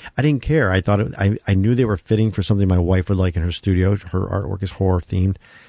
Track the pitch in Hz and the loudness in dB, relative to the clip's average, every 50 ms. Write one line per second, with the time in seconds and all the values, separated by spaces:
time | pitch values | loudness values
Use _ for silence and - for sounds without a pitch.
0 | - - - - 131 151 147 123 - - 151 160 123 95 92 95 92 - 104 101 | -20 -10 -4 -2 0 0 0 0 -2 0 0 2 2 2 0 0 0 2 0 0
1 | 107 - - - 98 98 107 - - - 98 95 95 110 123 120 127 107 104 - | 0 -4 -4 -2 0 0 0 -2 -2 0 0 2 2 2 2 2 2 0 0 -4
2 | - - 113 107 110 110 98 - 92 - 107 98 101 92 90 90 87 87 92 92 | -2 -2 0 2 2 0 0 -4 -2 0 0 2 2 2 2 2 2 2 2 0
3 | 87 - 101 92 92 92 80 85 80 87 85 - - 101 92 90 92 95 104 104 | 2 0 0 0 0 0 0 -2 -2 -4 -4 -4 -2 0 0 2 2 2 0 -2
4 | - - - 92 95 - - 98 95 - 98 95 98 92 - - 98 92 92 90 | -4 -6 -4 -4 -4 -2 -4 -4 -4 -6 -6 -6 -8 -8 -4 -2 0 0 0 0
5 | - - 98 95 92 95 95 - - - - - - | -2 -4 -2 0 0 0 -2 -4 -10 -20 -20 -20 -20